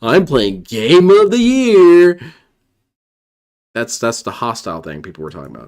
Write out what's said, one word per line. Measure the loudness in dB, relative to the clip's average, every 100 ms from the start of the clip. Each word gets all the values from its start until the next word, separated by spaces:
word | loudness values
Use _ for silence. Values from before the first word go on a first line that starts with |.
I'm | 0 0 0
playing | -2 -2 -6
Game | -12 -8 2 2 4
of | 4 2
the | 0
Year. | 0 0 2 4 6 6 4 0 -12 _ _ _ _ _ _ _ _ _ _ _ _ _ _
That's, | -12 -10 -8
that's | -8 -8
the | -12
hostile | -10 -10 -10 -12 -14
thing | -14 -16
people | -18 -18
were | -18
talking | -16 -20
about. | -20